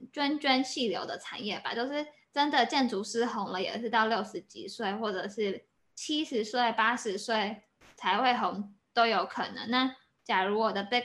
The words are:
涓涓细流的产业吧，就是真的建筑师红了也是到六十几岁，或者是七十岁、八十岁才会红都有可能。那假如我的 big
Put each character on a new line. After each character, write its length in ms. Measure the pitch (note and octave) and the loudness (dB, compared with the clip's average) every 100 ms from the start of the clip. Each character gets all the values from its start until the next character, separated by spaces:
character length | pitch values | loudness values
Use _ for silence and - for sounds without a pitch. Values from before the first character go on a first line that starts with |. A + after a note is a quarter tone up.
| - | -12
涓 260 | D4 C#4+ D4+ | -2 0 0
涓 220 | D4 B3+ | 2 2
细 260 | C4+ D4+ A#3 | 2 -2 -2
流 160 | E3+ | -2
的 140 | - C3+ | -4 -8
产 260 | - - | -10 -8
业 140 | G3+ E3+ | -6 -6
吧， 140 | - | -4
就 120 | A#3 C4 | -4 -2
是 200 | D4 D4 - _ | -4 -6 -12 _
真 160 | C#4+ D4 | 0 2
的 140 | C#4 A#3 | 4 4
建 220 | D4 B3 | 4 2
筑 140 | G3 | 0
师 240 | G#3+ A#3 A#3 | -2 -2 -2
红 240 | A3 F#3+ | -2 -4
了 100 | F#3 | -2
也 200 | G3 G#3+ | -4 -4
是 100 | A#3+ | 0
到 160 | A3+ A3 | 2 4
六 160 | A3 | 2
十 180 | G3+ F3 | -2 -8
几 280 | - - F3 | -12 -14 -12
岁， 260 | - G#3 | -6 -4
或 180 | G#3 A3 | -2 -2
者 140 | F#3 G3+ | -4 -6
是 380 | A3+ G#3 - - _ _ | -2 -2 -2 -10 _ _
七 300 | - - D4+ | -12 -4 -2
十 200 | D#4 B3 | -2 -2
岁、 280 | G#3+ B3 A#3+ | -2 2 2
八 240 | A3+ A3 A#3+ | 4 2 2
十 220 | A3+ G3 | -2 -4
岁 460 | A3 A3 G3+ G#3+ _ _ - - | -2 -2 -2 -4 _ _ -20 -4
才 240 | G3 G3+ | 0 2
会 160 | B3+ A#3 | 4 2
红 380 | F#3+ F3+ G3+ - _ | 0 -2 -8 -12 _
都 120 | - A#3 | 2 4
有 180 | G3 | 4
可 220 | F#3 - G3 | 0 -4 -6
能。 220 | - - | -6 0
那 240 | B3+ C4 C4 _ _ | 2 2 -2 _ _
假 200 | - G3 | 0 2
如 140 | F#3+ G#3+ | 4 2
我 140 | G#3+ | 2
的 100 | F#3+ | 0
big 200 | G3+ A#3+ | 0 0